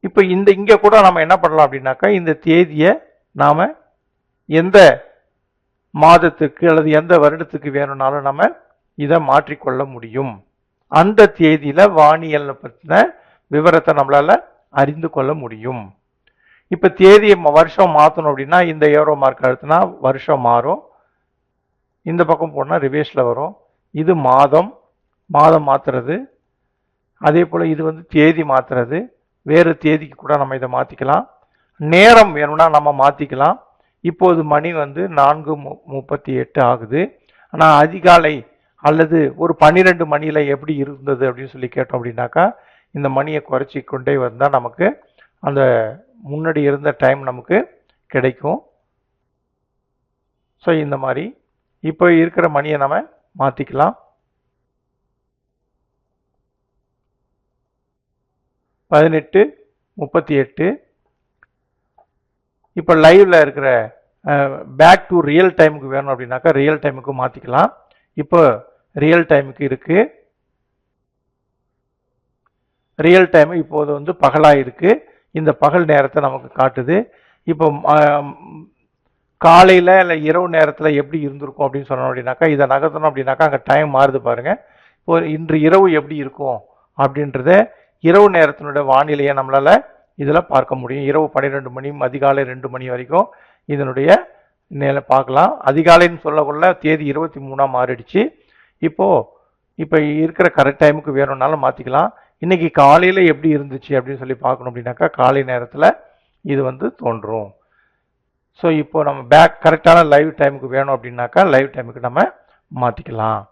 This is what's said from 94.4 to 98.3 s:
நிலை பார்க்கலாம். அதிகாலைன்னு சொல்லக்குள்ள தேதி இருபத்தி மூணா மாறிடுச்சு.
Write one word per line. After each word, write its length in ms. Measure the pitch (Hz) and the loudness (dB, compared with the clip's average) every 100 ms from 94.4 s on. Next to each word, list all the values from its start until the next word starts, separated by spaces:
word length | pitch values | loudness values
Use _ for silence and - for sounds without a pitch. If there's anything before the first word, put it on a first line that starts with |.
| _ _ _ | _ _ _
நிலை 340 | 147 139 139 | -8 -4 -6
பார்க்கலாம். 640 | - 131 131 131 185 302 | -2 -2 0 0 0 -2
அதிகாலைன்னு 540 | 135 139 165 170 175 170 | -4 -2 4 4 4 -2
சொல்லக்குள்ள 540 | 156 151 147 147 180 180 | -6 -4 -4 -2 -2 -2
தேதி 260 | 156 151 | -4 -4
இருபத்தி 360 | 147 139 160 143 | -4 -6 -8 -12
மூணா 280 | 139 135 135 | -16 -6 -4
மாறிடுச்சு. 600 | 127 127 123 113 190 269 | -2 -6 -6 -6 -4 -4